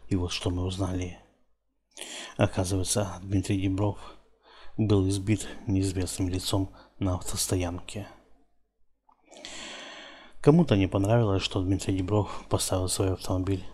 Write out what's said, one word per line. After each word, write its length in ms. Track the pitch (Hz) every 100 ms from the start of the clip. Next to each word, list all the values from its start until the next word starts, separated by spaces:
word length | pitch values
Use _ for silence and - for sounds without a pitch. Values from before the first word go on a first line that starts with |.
| -
и 80 | 95
вот 160 | 87
что 180 | - 101
мы 140 | 90
узнали. 560 | 92 92 92 90 90 - - _ _ _ _ _ _ - - - - -
Оказывается, 840 | 110 - 90 95 90 113 95 90
Дмитрий 400 | 98 98 - 101
Дибров 380 | 98 95 104 98 - - _ _ _ - - -
был 300 | 107 101 95
избит 380 | 98 98 107 - - -
неизвестным 640 | 95 98 92 90 - 92
лицом 440 | 92 - 101 95 - - -
на 160 | 98 90
автостоянке. 920 | - 104 - 95 87 90 - 107 95 - _ - _ _ _ _ _ _ _ _ _ - - - - - - - - - - -
Кому-то 340 | 147 165 156 98
не 120 | 95
понравилось, 560 | 101 98 117 110 95
что 180 | - 101
Дмитрий 360 | 92 95 - 92
Дибров 480 | 92 104 95 - -
поставил 400 | 92 - 92 92
свой 240 | - 98
автомобиль 500 | 92 - 92 92 95 -